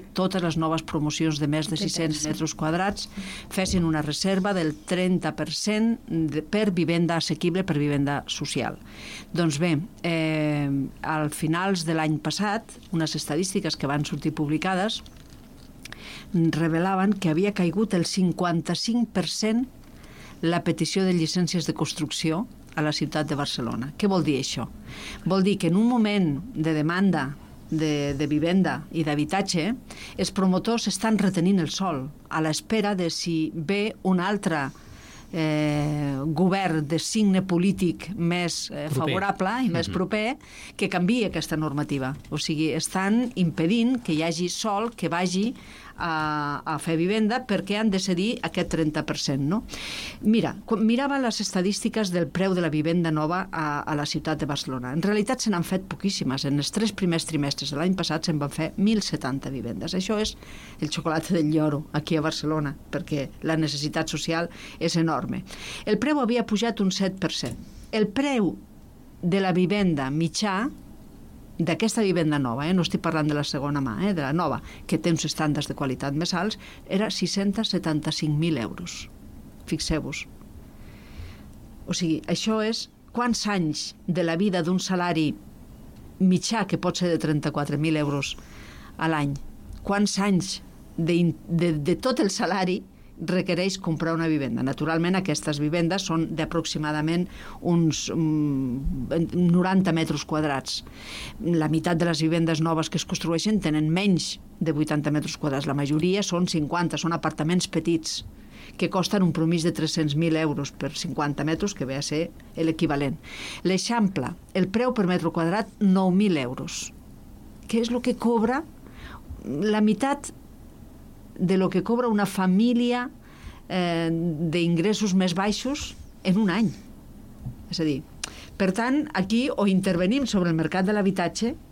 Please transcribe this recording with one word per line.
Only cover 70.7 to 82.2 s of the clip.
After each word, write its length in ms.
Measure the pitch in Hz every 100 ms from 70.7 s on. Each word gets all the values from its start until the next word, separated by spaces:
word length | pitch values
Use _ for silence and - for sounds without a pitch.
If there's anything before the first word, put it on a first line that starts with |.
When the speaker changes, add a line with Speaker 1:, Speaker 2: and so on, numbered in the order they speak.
| - - - - - - - - -
Speaker 1:
d'aquesta 440 | 165 160 220 233
vivenda 360 | 202 175 156 147
nova, 280 | 127 117 151
eh, 80 |
no 80 | 185
estic 180 | 165 190
parlant 280 | 165 160 151
de 40 |
la 100 | 147 143
segona 340 | 147 143 143
mà, 180 | 135 107 196
eh, 60 |
de 80 | 175
la 100 | 135
nova, 280 | 156 160 123 - - -
que 120 | 156
té 120 | 175
uns 140 | 160
estàndards 440 | 151 - 156 147 -
de 60 | -
qualitat 360 | 139 127 139
més 200 | 143 175
alts, 240 | 175 202 - - - -
era 200 | 190 214
sis-cents 580 | - 175 196 202 202 220
setanta-cinc 680 | 180 175 156 160 - 156 147
mil 200 | 165 143
euros. 500 | 110 - 175 - - - - - - - -
Fixeu-vos. 600 | 160 - 156 135 - - - - - - - - - - - - - - - - - -
O 80 |
sigui, 280 | 175 170 156